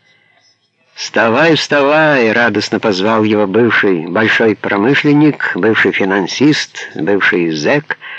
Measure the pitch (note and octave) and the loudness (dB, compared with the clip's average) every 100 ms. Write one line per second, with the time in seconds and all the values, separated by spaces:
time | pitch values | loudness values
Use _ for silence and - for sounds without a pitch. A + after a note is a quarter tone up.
0 | _ _ _ _ _ _ _ _ _ - | _ _ _ _ _ _ _ _ _ -14
1 | - - A2+ A#2 E3 D3+ - D3 C#3 D3+ | -6 -2 0 2 2 2 0 0 2 2
2 | D#3 C#3 A2+ A2+ A#2+ G#2 - G#2+ A#2 F#2 | 2 2 2 2 0 0 -2 -2 -2 -2
3 | G#2 A2 G#2+ G#2+ G2+ G#2 A#2+ G2 G2 F2 | 0 0 0 0 0 2 2 2 2 0
4 | E2+ F#2 A2 - A2+ G2 F#2+ G2+ A2 C#3+ | -2 -2 0 0 0 0 -2 -2 0 0
5 | D3 D3 D3+ - - F2+ G#2 G#2+ G#2 - | 2 2 2 0 -4 -2 0 2 0 0
6 | G2 G2 E2+ - C#3 C#3+ - - - - | -2 -2 -2 0 0 0 -4 -12 -14 -8
7 | F2 G2+ - F#2 E2+ D#2 D#2 D3 - - | -2 0 0 0 -2 -2 -2 -2 -4 -10
8 | - | -12